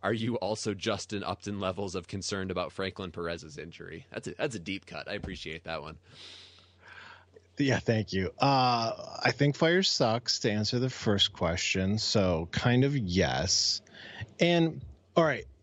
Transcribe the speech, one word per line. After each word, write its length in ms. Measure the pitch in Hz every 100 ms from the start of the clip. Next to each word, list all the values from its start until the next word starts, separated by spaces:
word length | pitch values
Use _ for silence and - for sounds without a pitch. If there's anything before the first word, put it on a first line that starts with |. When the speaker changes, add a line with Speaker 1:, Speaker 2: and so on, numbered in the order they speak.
Speaker 1:
Are 100 | 98
you 220 | 113 113 117
also 380 | 95 107 -
Justin 480 | 98 113 101 - 104
Upton 380 | 95 92 - 101
levels 340 | 95 90 101
of 140 | 90 87
concerned 420 | 101 90 101 95
about 220 | 90 85
Franklin 400 | - 95 - 95
Perez's 460 | 85 85 85 78 73
injury?" 480 | 80 - 85 82 139
That's 160 | - -
a, 60 |
that's 240 | - 156 113
a 20 |
deep 280 | 80 95 -
cut. 220 | 78 -
I 60 |
appreciate 480 | 101 95 92 - 80
that 180 | 85 80
one. 160 | 76 80 _ - - - - - _ _ - - - - _ - _ -
Speaker 2:
Yeah, 200 | 143 117
thank 320 | - 113 101
you. 180 | 95 92 -
Uh, 540 | 135 135 127 127 117 107 - -
I 80 | -
think 240 | - 143 139
Fiers 320 | 160 175 196
sucks, 500 | - 123 113 - -
to 100 | 123
answer 280 | 107 110 123
the 120 | 127
first 420 | - - 101 -
question. 680 | - 87 82 - 92 92 107
So 500 | - 113 92 82 85
kind 320 | - 123 123
of 120 | 139 143
yes. 880 | 98 87 78 64 90 - - - - - - - - -
And, 420 | 170 170 165 - - - _ -
all 80 |
right 200 | 160 123 - -